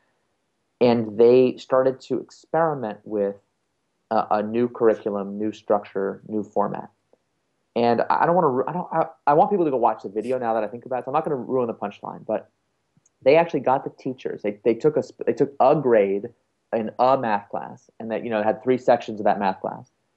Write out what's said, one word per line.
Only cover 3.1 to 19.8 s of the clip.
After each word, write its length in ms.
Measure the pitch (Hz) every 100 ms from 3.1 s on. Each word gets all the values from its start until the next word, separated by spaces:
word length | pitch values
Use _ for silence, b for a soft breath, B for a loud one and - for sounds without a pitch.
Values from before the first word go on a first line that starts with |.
| 107 101 101 _ _ _ _ _ _ -
a, 160 | 110 -
a 100 | 107
new 260 | 107 117 120
curriculum, 720 | 120 117 107 107 101 98 101
new 140 | 107
structure, 720 | 104 - 104 - 98 98 101 -
new 160 | 107
format. 480 | 101 - 101 85 - _ _ _ _ _ _ _ _ 113
And 260 | 120 113 -
I, 120 | -
I 40 | 156
don't 80 |
wanna 140 | 175 160
ru-, 160 | 127 -
I 60 |
don't, 160 | 165 -
I, 140 | 165 - - -
I 60 |
want 160 | 147 208
people 140 | 202
to 60 | 160
go 60 | 131
watch 260 | 117 110
the 60 | 104
video 300 | 104 117 127
now 140 | 117
that 100 | 113
I 20 | 107
think 180 | 120
about 140 | 120 123
it, 60 |
so 60 | 131
I'm 40 |
not 100 | 143
gonna 120 | 165 139
ruin 320 | 110 131 120
the 60 |
punchline, 520 | 110 101 - 101 92 -
but 240 | 107 - _ _ _ _ _ _ _
they 120 | 131 156
actually 240 | 170 156
got 240 | 123 135
the 60 | 139
teachers. 520 | - 135 127 - -
They, 160 | 104 202
they 100 | 120
took 220 | 113 156 147
a 60 | 127
sp-, 160 | -
they 80 | -
took 220 | 117 143 -
a 160 | 123 156
grade 540 | 131 113 98 98 117 _ _ _ _
in 180 | 113 110 -
a 180 | 127 135
math 320 | 117 101 -
class, 400 | - 64 127 _ -
and 100 | 113
that, 140 | 107
you 60 | 120
know, 120 | 107
had 180 | 107 104
three 160 | 127 127
sections 420 | 127 120 - 107
of 40 |
that 140 | 104 101
math 220 | 98 95
class. 320 | - 120